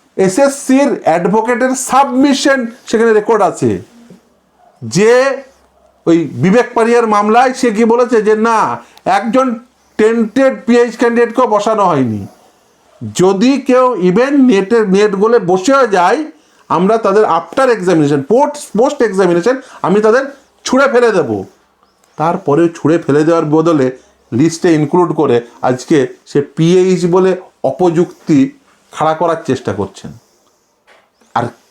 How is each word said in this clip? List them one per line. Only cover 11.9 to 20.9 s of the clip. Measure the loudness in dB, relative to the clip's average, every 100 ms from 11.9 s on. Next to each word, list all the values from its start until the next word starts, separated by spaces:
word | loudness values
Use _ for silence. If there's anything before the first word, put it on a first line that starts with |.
| 0 -2 -4 -10 -18 _ _ _ _ _ _ -12 0
যদি | 0 2 0 0
কেউ | 0 2 2 0
even | 0 0 0
নেটে, | 2 2 2 0 0 2
নেট | 2 2 0
গলে | 2 2
বসেও | 2 0 2 2 2
যায়, | 2 0 0 -6 -14 _ _ _
আমরা | -2 0 0
তাদের | 0 0
after | 2 -2 -4 -2 0 0
examination, | 0 0 2 -2
পোস্ট, | 0 0 0 -4 -8 -2
পোস্ট | -2 0
এক্সামিনেশন, | -4 0 0 0 0 -4 -8 -10
আমি | -2 0
তাদের | 2 0 -2 -12 _ _
ছুঁড়ে | -4 0
ফেলে | 2